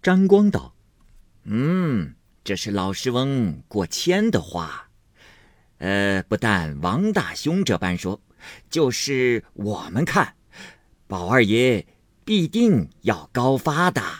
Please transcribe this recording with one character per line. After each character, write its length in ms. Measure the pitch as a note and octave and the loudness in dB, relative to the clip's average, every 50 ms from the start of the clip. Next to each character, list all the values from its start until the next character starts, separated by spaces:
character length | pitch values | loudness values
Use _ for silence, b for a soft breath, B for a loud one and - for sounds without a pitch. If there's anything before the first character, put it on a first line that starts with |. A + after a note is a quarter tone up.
| - | 2
张 240 | F#3 F#3 F#3 F#3+ | 4 4 4 6
光 240 | F#3 G3 G3+ G#3 G#3 | 6 6 6 6 4
道 240 | - - C2+ - _ _ _ _ _ _ _ _ - - - _ _ _ _ | 2 0 -6 -6 _ _ _ _ _ _ _ _ -20 -20 -20 _ _ _ _
：“嗯， 680 | - G#2 A2+ C3 D3+ F3+ F#3 F3+ D#3+ C3 G#2 E2 C2+ - _ _ _ _ _ _ | -4 -2 -2 0 0 0 0 0 0 0 -2 -4 -6 -10 _ _ _ _ _ _
这 120 | - G2+ | -6 -6
是 140 | F2+ - A2 | -4 -4 -4
老 240 | G2+ G2 F#2 F#2+ G2 | -2 -2 -2 -2 -4
师 160 | - - B2+ | -4 -4 -2
翁 540 | A#2+ B2 C3 C#3 C#3 C3 A#2 F#2 D2 - - | -2 0 -2 0 0 0 -2 -2 -4 -8 -14
过 200 | _ - G#2 F#2 | _ -4 -4 -4
谦 420 | - - - - E3+ F3+ G3 G#3+ A3+ | -4 -6 -4 -2 0 0 2 2 2
的 100 | G3+ G#2 | 0 0
话。 440 | D#2+ - - F2 E2 D#2+ - - - _ _ _ _ _ b b b b b b b b b b b b b _ | -2 -2 -8 -8 -8 -8 -10 -14 -18 _ _ _ _ _ b b b b b b b b b b b b b _
呃， 440 | D2 F#2 G2 G2+ G2+ G2+ G2 F#2+ F#2+ | -4 -2 0 2 2 2 0 -2 -2
不 140 | _ G#2+ | _ -4
但 420 | - - A2+ G#2 F#2 E2 D#2 C#2+ C#2+ | 0 2 2 2 2 0 -4 -6 -4
王 320 | D#2+ F2+ G2 D3+ G3 A3 | -2 -2 0 0 0 0
大 240 | G#3 G#3 - - - | 0 -2 -2 -4 -8
兄 260 | - - C#3+ E3 G3 | -6 -4 -2 -2 0
这 160 | G3 - G#2 | 0 0 0
般 200 | E2 - F2+ F2 | 0 0 -2 -4
说， 240 | F2 - F#2 G2 - _ _ B B B B B B B B | -2 -4 -6 -8 -8 _ _ B B B B B B B B
就 200 | - D#3+ D#3 B2+ | 0 0 0 0
是 540 | A#2+ - - C3+ C#3 C3 B2+ B2 A#2+ A2 - _ _ | 0 -2 -4 -4 -2 0 2 2 0 0 -4 _ _
我 360 | - G#2 G#2 G#2 F2+ - - | -8 -6 -6 -6 -6 -8 -6
们 160 | E2+ - E3+ | -2 -2 -2
看， 320 | - - - - - _ _ _ _ B B B B B B B B B _ _ | 0 2 0 0 0 _ _ _ _ B B B B B B B B B _ _
宝 220 | _ G2+ F#2 F2 | _ -8 -8 -2
二 160 | F2 A#2+ C3 A#2 | 2 4 4 4
爷 420 | G2 G#2+ A#2 B2 B2+ A#2+ G2 - b b b b _ _ _ _ | 4 4 2 4 4 2 0 -2 b b b b _ _ _ _
必 240 | - A3 G3+ E3 | 0 0 2 2
定 420 | - - A3 A#3+ A3+ F#3 A#2 D#2+ - - _ | 0 2 2 4 4 4 2 0 -2 -10 _
要 280 | _ - G#2 - - - _ | _ -2 -2 -2 -6 -8 _
高 240 | B2+ B2 C3 C3+ | 0 2 2 2
发 340 | C3 - E3 C#3+ D#3 F3 F3+ | 2 0 -2 0 2 0 0
的。” 100 | - B2 G#2+ - - - | 0 -2 -6 -6 -10 -14